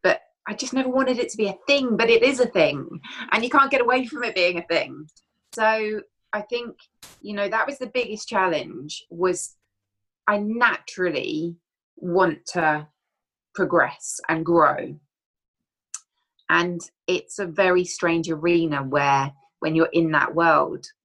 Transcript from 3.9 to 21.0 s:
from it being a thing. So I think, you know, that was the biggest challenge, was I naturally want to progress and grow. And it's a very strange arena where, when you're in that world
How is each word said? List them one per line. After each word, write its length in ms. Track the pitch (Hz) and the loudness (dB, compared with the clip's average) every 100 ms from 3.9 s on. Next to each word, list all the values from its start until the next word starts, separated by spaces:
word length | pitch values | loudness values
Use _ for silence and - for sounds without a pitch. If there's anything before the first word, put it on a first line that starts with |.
| 254 254 | 2 0
from 180 | 302 | -6
it 100 | 233 | -4
being 240 | 190 180 175 | 2 0 0
a 80 | - | -2
thing. 400 | 165 123 131 156 _ _ _ _ | -2 -2 -10 -18 _ _ _ _
So 460 | - 220 220 214 214 - _ _ | 0 2 2 -2 -6 -10 _ _
I 80 | 208 | -10
think, 340 | 208 240 240 - _ _ - - | -6 -8 -8 -16 _ _ -20 -18
you 100 | 202 | -10
know, 160 | 202 202 | -4 -2
that 180 | 220 247 | 0 -2
was 120 | 269 | -4
the 120 | 247 | -6
biggest 340 | 254 233 214 - | -4 -4 -6 -4
challenge, 760 | 214 185 151 - - 151 - _ | 0 0 0 -6 -12 -12 -14 _
was 460 | 170 185 180 - _ _ _ _ _ _ _ - | -2 -2 -2 -8 _ _ _ _ _ _ _ -2
I 120 | 208 | 0
naturally 1160 | 208 226 240 175 - - 180 - - 151 170 170 _ _ _ _ | -2 2 2 0 -8 -4 -2 -2 -4 -4 -6 -8 _ _ _ _
want 480 | 180 175 180 151 - | -2 2 2 0 -6
to 340 | 180 160 151 151 _ _ _ _ _ _ | -2 0 0 -6 _ _ _ _ _ _
progress 640 | - 170 170 123 - - - - | -4 2 2 2 -4 -12 -10 -4
and 160 | 160 | -4
grow. 540 | 165 170 151 147 127 147 _ _ _ _ _ _ _ _ _ - _ _ _ _ - | 2 4 4 2 -8 -14 _ _ _ _ _ _ _ _ _ -20 _ _ _ _ -2
And 300 | 170 175 175 - _ - | 0 0 -6 -10 _ -4
it's 320 | 180 - - | -4 -4 -10
a 80 | 190 | -6
very 380 | 156 190 180 | 0 4 4
strange 440 | 180 - 175 170 165 | 0 -2 0 0 -2
arena 520 | 156 170 170 165 143 | -2 2 2 2 -2
where, 500 | 135 143 139 139 139 - _ _ | -2 0 2 2 0 -6 _ _
when 140 | 160 | -2
you're 140 | 160 165 | 2 2
in 180 | 170 165 | 2 2
that 220 | 151 - | 2 0
world 500 | 156 170 151 147 - - _ | 2 4 4 2 -6 -14 _